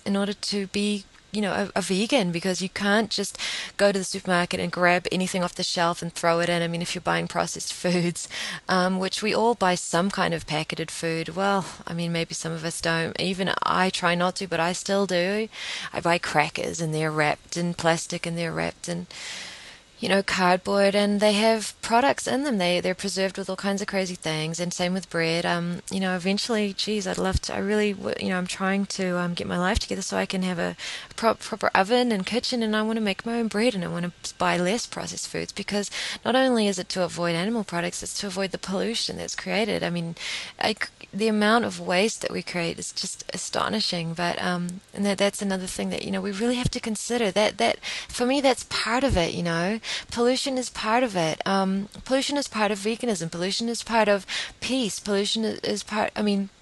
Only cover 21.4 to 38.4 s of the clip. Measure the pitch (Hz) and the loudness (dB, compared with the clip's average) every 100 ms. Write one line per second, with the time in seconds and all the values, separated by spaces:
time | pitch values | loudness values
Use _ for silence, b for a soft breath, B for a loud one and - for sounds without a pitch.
21.4 | 226 226 208 - - 233 277 - - 254 | 4 4 0 -8 2 4 4 2 0 0
22.4 | 294 214 175 175 180 185 202 185 190 190 | 0 2 2 2 0 -2 -4 -2 -2 -2
23.4 | 190 190 202 196 208 196 185 180 160 156 | -6 -4 -2 -2 0 -2 -2 -4 -4 -2
24.4 | 156 165 175 - 180 185 180 170 165 165 | -2 -2 -4 0 0 0 -2 0 2 2
25.4 | 175 175 175 175 - 190 190 180 175 202 | 2 0 0 -4 -4 -2 0 0 0 0
26.4 | - 220 208 196 - 208 190 180 185 185 | 0 0 0 -2 -2 -2 -2 -2 0 0
27.4 | - 208 196 214 208 196 196 - 202 185 | -2 -4 0 2 2 0 -4 -2 0 0
28.4 | 180 - 190 196 196 - 185 175 175 175 | -2 -2 0 0 0 -2 0 0 0 -2
29.4 | - 180 180 233 - 190 190 190 190 190 | -2 0 2 0 -2 -4 -2 -2 0 0
30.4 | 185 170 180 175 B B B - 226 - | 0 0 -2 -4 B B B -2 0 0
31.4 | - 208 208 - 190 247 247 208 185 226 | -4 0 2 4 4 4 4 2 0 -2
32.4 | - 247 220 214 214 226 208 190 - 233 | -2 0 2 2 0 0 0 -2 -2 0
33.4 | 226 202 240 208 170 170 175 - - - | 0 2 2 0 -2 -2 -4 -6 -10 0
34.4 | 180 175 175 233 - - 175 175 - - | 2 2 2 0 -2 -8 -8 -8 -6 -6
35.4 | 170 - 202 208 202 B B B 220 247 | -6 -6 -4 -2 -2 B B B 2 4
36.4 | 262 240 208 185 175 185 175 170 170 165 | 4 4 2 0 -4 -2 -2 0 0 0
37.4 | 190 233 196 170 175 - - - 202 185 | 0 -2 -2 -2 -2 -4 -8 -6 -6 -4